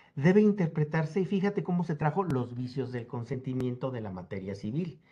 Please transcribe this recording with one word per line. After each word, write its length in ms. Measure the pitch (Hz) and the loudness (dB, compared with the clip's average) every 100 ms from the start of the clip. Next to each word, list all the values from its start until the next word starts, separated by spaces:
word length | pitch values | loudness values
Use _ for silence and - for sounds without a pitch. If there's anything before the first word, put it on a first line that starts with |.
| - | -12
Debe 260 | - 160 202 | 2 6 8
interpretarse, 800 | 214 202 165 160 151 160 156 202 | 6 4 0 0 0 0 0 -2
y 60 | 180 | 0
fíjate 360 | 202 202 202 | 2 0 0
cómo 220 | 156 175 | 0 0
se 120 | 170 151 | 0 0
trajo 280 | 156 151 | 0 2
los 300 | 180 131 113 | 0 0 0
vicios 380 | 123 123 139 123 | -4 -6 -4 -4
del 140 | 123 113 | -6 -8
consentimiento 840 | 120 117 135 131 127 127 123 135 | -8 -6 -6 -4 -2 -2 -2 -4
de 100 | 123 | -4
la 100 | 104 | -6
materia 440 | 92 87 98 95 | -8 -8 -8 -6
civil. 460 | 98 107 143 180 - _ | -6 -4 -4 -4 -8 _